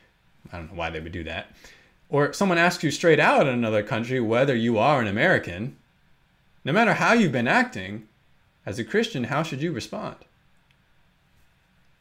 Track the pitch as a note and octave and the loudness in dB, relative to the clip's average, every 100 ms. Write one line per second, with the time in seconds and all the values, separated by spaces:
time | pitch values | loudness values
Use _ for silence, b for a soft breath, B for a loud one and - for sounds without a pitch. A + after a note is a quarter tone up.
0 | b b _ _ - F2 D#2+ F2+ E2 E2 | b b _ _ -18 -16 -12 -8 -8 -8
1 | E2 F2 D#2+ E2 - B B B B B | -10 -10 -8 -10 -12 B B B B B
2 | _ C#3+ C#3+ - G3 E3+ F3 F3 D#3 C3+ | _ 0 0 0 0 4 2 2 -2 0
3 | F3 D3+ E3+ C4+ D#3 B2 A#2 G#2+ G#2 A2+ | 4 4 6 4 2 2 0 0 0 -4
4 | A#2 C3 A2 A#2 C#3 B2 A2+ A2+ A#2+ D3 | -2 -2 0 2 2 2 2 2 4 2
5 | A2 G2 D#3+ D3 - F2 A#2+ - _ _ | 0 0 2 2 -2 -8 -10 -12 _ _
6 | _ _ _ _ _ _ - E3+ A3+ E3+ | _ _ _ _ _ _ -2 2 2 2
7 | E3+ A#3 F#3+ B2+ A#2 G3+ A#3+ - F#2 G#2 | 4 4 4 2 0 0 0 -4 -10 -12
8 | G#2+ _ _ _ _ _ - G#2 A2+ G3+ | -14 _ _ _ _ _ -10 -8 -4 -2
9 | A3+ C#3 A#2 C#3 D#3+ C3 D#3+ C#3 - G3+ | -2 -4 -4 -4 -4 -4 -6 -6 -8 -10
10 | G#3+ - - _ _ _ _ _ _ _ | -10 -12 -20 _ _ _ _ _ _ _
11 | _ _ _ _ _ _ _ _ _ _ | _ _ _ _ _ _ _ _ _ _